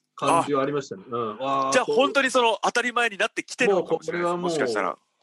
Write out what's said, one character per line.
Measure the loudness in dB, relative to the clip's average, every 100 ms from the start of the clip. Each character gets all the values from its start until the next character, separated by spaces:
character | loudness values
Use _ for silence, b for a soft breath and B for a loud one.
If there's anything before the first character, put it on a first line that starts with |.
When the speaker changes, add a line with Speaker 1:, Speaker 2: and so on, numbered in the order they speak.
| _
Speaker 1:
感 | -4 2 2 2
じ |
は | 0
あ | 0
り |
ま | -2
し | -6
た | -14
ね。 | -8
Speaker 2:
あ。 |
Speaker 1:
う | -6
ん。 | -6 -6
わ | -2 -2 2
ー、 |
Speaker 2:
じ | 0
ゃ |
あ |
Speaker 1:
こ | 2
う | 2
Speaker 2:
本 | 2
当 | 2
に | 2
そ | 2
の | 2 0
当 | 0
た | 0
り | 0
前 | 0 -2
に | 0
な | -2
っ |
て | -4
き | -10 0
て | 2
る |
の | 2
か | 0
も | -2
し | -2
れ |
な | -2
い |
で | -2
す。 |
Speaker 1:
も | -2
う |
こ |
れ |
は |
も |
う、 |
Speaker 2:
も | -2
し | 0
か | 0
し |
た | 0
ら。 | -2 -4 _ _